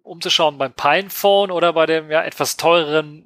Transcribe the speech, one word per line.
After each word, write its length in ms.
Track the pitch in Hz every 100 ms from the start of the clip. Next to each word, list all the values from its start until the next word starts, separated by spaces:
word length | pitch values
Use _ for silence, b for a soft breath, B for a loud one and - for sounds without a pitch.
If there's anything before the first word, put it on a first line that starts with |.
umzuschauen 560 | - 170 175 175 156 143
beim 140 | 135
PinePhone 800 | - 143 170 196 - 202 196 196
oder 220 | 175 170
bei 140 | 160 160
dem, 240 | 160 156
ja, 120 | 156
etwas 340 | - - 139 -
teureren 680 | 160 170 147 156 151 151